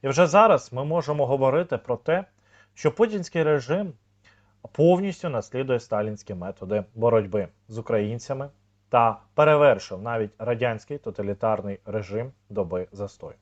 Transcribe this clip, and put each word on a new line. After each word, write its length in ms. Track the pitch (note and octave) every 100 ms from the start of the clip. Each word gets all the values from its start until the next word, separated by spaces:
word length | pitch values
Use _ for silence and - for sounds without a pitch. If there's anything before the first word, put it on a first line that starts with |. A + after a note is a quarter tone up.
І 60 | C3+
вже 200 | C3+ F3
зараз 460 | F3+ A3 D#3 -
ми 120 | B2 C#3+
можемо 400 | E3 D3 D3 C3
говорити 520 | C3+ C3+ C#3+ F3+ A#2+
про 200 | - A#2+
те, 280 | - E3+ G3 _ _ _ _
що 220 | _ D#3 -
путінський 480 | A3+ G#3 F3 E3+
режим 500 | D#3 D3+ A#2+ E3+ G3+ C#3+ _ _ _ _ _ _ -
повністю 580 | - D#3+ F3+ G3 F3+ F3
наслідує 500 | B2+ - B2+ C3 B2
сталінські 540 | - G#2 G#2+ G#2 -
методи 500 | F#2+ F2+ - F#2 G#2 G2 A2+
боротьби 520 | A#2 A2+ G2+ G2+ F2+ _ _
з 100 | A2
українцями 720 | A2+ A2+ G#2 A#2 - C3+ C#3+ _ _ _ _
та 300 | B2 A#2 A2 _
перевершив 680 | - D3+ D3+ D3 G#2+ - F#2+
навіть 300 | G#2+ A#2 G#2+ _
радянський 600 | A2+ A#2 B2 A2 - D3
тоталітарний 840 | - G2+ G2+ G2+ A2+ G#2 G2 G2 -
режим 460 | G#2 F#2 G#2 B2 - _
доби 380 | G#2 F2+ F2+ F2+
застою. 440 | G2 G2+ - - -